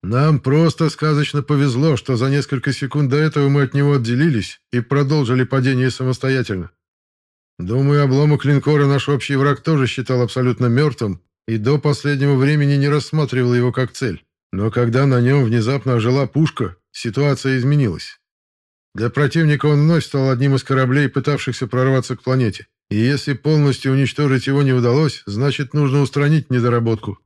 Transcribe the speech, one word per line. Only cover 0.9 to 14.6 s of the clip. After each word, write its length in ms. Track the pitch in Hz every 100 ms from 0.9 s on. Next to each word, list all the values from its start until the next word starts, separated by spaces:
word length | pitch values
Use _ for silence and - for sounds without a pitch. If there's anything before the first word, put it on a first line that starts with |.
сказочно 520 | - 156 147 147 147
повезло, 560 | 135 147 139 120 160 131
что 180 | - 123
за 140 | 131
несколько 420 | 143 135 135 139
секунд 380 | 127 135 151 143
до 80 | 143
этого 320 | 156 151 139
мы 140 | 143
от 100 | 135
него 220 | 143 143 143
отделились 680 | 117 120 160 117 95 - _
и 80 | 123
продолжили 640 | 117 139 139 151 127 127
падение 460 | 127 135 135 131 127
самостоятельно. 800 | 120 127 127 131 131 120 98 87 _ _ _ _ _ _ _ _ _
Думаю, 440 | 90 120 139 147
обломок 420 | 143 131 151 147 139
линкора 400 | 143 139 151 139
наш 240 | 139 -
общий 260 | 143 - 139
враг 240 | 143 139
тоже 240 | - 156 127
считал 360 | - 123 127
абсолютно 460 | 120 - 123 110 123
мертвым 540 | 117 151 120 110 87 _ _ -
и 120 | 113
до 200 | 107 147
последнего 580 | 151 147 147 143 143 139
времени 400 | 139 151 143 143
не 120 | 139
рассматривал 640 | 147 - 156 147 127 123
его 200 | 123 123
как 180 | 120 127
цель. 320 | - 127 85 _ _ _
Но 180 | 92